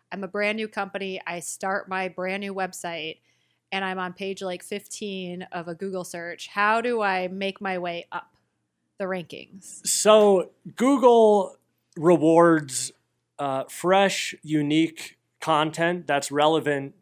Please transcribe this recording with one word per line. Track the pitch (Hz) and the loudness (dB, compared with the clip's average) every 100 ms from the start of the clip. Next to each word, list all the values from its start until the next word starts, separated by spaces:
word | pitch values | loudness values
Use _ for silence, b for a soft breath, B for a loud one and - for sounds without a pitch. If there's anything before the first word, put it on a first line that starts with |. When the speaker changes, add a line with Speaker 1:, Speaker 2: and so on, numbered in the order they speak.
| - | -14
Speaker 1:
I'm | 185 190 | -12 -8
a | |
brand | 208 208 220 | -4 -2 -4
new | 220 | -6
company, | - 170 196 190 190 - | -8 -8 -8 -8 -10 -10
I | 175 | -12
start | - - 190 196 - | -12 -8 -6 -6 -6
my | 185 190 | -6 -6
brand | 185 185 196 | -6 -8 -6
new | 202 | -8
website, | 190 185 - 175 170 156 - _ _ _ _ - | -6 -8 -8 -10 -10 -10 -14 _ _ _ _ -10
and | 190 190 | -8 -6
I'm | 185 | -6
on | 185 | -8
page, | 180 196 190 | -8 -10 -8
like, | 190 180 | -8 -10
fifteen | - 202 - - 208 190 180 175 185 | -10 -12 -12 -12 -10 -8 -10 -10 -10
of | 180 170 | -10 -10
a | |
Google | 165 196 185 | -10 -8 -8
search, | 175 175 170 165 - | -10 -12 -12 -14 -8
how | 202 208 226 | 0 2 2
do | 240 233 | 0 0
I | 202 185 185 | 0 -2 -4
make | 190 196 190 | -4 -6 -6
my | 196 185 | -6 -6
way | 175 170 - | -6 -8 -10
up | 170 - _ _ _ _ _ _ - | -12 -14 _ _ _ _ _ _ -10
the | 190 | -6
rankings? | 185 160 - - 190 - - - | -6 -8 -14 -18 -20 -20 -12 -6
Speaker 2:
So | - 208 214 208 190 - _ - - | 0 6 8 8 4 2 _ -12 0
Google | 247 277 247 233 220 208 185 - _ _ _ - | 2 6 8 8 8 4 0 -8 _ _ _ 0
rewards, | 160 165 156 165 170 160 139 127 - - _ _ _ - | 4 6 6 6 6 4 0 -8 -10 -12 _ _ _ -8
uh, | 143 135 135 | -6 -4 -8
fresh, | - 175 190 196 185 - - | -4 2 4 4 0 -6 -10
unique | 151 151 147 156 160 - - _ _ - | -2 0 2 2 2 -2 -18 _ _ -8
content | - 151 156 160 170 180 156 | 0 2 0 0 -2 -2 -2
that's | 143 - | -2 -2
relevant | 143 151 160 143 143 139 - | 2 2 2 0 -4 -6 -12